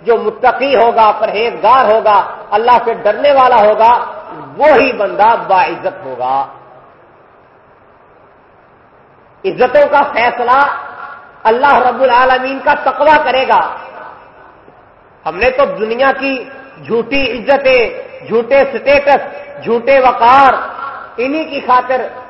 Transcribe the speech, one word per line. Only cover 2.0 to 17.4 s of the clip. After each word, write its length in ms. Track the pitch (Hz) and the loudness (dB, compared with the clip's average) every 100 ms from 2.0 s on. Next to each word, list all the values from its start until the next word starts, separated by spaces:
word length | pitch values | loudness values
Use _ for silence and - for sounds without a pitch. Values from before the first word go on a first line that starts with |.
| 208 202 170 - - | 4 2 0 -12 -4
اللہ 260 | 208 240 233 233 | -2 2 2 2
سے 80 | |
ڈرنے 380 | 226 202 214 285 | -2 -2 0 2
والا 240 | 277 254 240 | 4 4 4
ہوگا، 640 | 208 214 226 240 - - - 156 139 151 | 4 4 4 2 -2 -12 -16 -18 -18 0
وہی 340 | 294 247 269 | 4 4 2
بندہ 440 | 214 196 175 214 226 170 | -2 -4 2 2 2 0
باعزت 580 | 185 170 160 175 - 135 | 0 0 -4 -8 -8 -14
ہوگا۔ 420 | 123 127 135 139 - - - - _ _ _ _ _ _ _ _ _ _ _ _ _ _ _ _ _ _ _ _ _ _ _ _ _ - | -8 -4 -2 -4 -12 -20 -20 -20 _ _ _ _ _ _ _ _ _ _ _ _ _ _ _ _ _ _ _ _ _ _ _ _ _ -8
عزتوں 440 | 165 240 294 285 | -2 2 2 4
کا 100 | 285 - | 2 0
فیصلہ 520 | 208 240 233 240 262 285 - - - - - - - | -2 -2 -2 0 2 0 -4 -12 -16 -18 -20 -20 -4
اللہ 340 | 220 233 285 240 | -2 2 2 2
رب 240 | 247 233 | 2 0
العالمین 580 | 262 240 262 254 262 269 | 2 4 2 0 -2 -4
کا 100 | 294 285 | -2 0
تقوی 340 | 269 269 294 302 | -2 0 2 4
کرے 240 | 302 254 254 | 2 -2 2
گا۔ 280 | 202 156 - - - - - - - - - - _ _ _ _ _ 165 | 0 0 -8 -16 -18 -20 -20 -20 -20 -20 -20 -20 _ _ _ _ _ -10
ہم 120 | 175 | -2
نے 120 | 247 | -2
تو 160 | 254 269 | 0 -2
دنیا 460 | 180 220 233 269 262 | -2 -6 0 -2 0
کی 240 | 269 262 208 - - - 143 | -4 -6 -10 -18 -20 -20 -6
جھوٹی 460 | 233 226 269 262 | -4 -2 -4 -4
عزتیں، 580 | 233 | -6